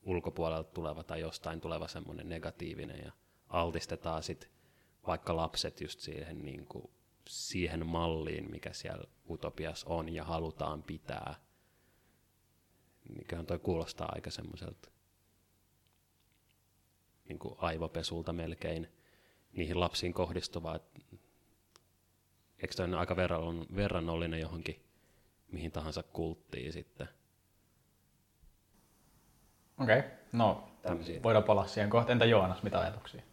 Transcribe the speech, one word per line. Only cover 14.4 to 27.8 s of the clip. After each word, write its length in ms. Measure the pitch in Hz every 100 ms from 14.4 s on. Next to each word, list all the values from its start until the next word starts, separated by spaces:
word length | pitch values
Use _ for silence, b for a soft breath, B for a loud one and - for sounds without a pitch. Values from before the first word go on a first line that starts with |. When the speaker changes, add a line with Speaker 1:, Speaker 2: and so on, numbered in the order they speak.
| - - 85 - - _ _ _ _ _ _ _ _ _ _ _ _ _ _ _ _ _ _ _ _ _ _ _ -
Speaker 1:
niinku 280 | 82 - -
aivopesulta 760 | 85 80 82 82 80 85 80
melkein 560 | 85 82 85 82 82 82 b b b b b b
niihin 280 | - 82 87
lapsiin 320 | 87 - 92
kohdistuvaa. 600 | 87 87 85 - - 82 80
Et 260 | - - - 95 _ _ _ _ _ - _ _ _ _ _ _ _ _
eikö 160 | - -
toi 180 | 90
aika 200 | 87 87 90
verran-, 600 | 90 85 82 85 80 92
verrannollinen 640 | 101 87 82 82 85 80
johonkin 420 | 80 82 80 - _ _ _ _ _ _ _
mihin 200 | - 80
tahansa 300 | 78 78 78
kulttiin 680 | - - 82 82 _ 62 64
sitten? 360 | 78 71 - 69 - _ _ _ _ _ _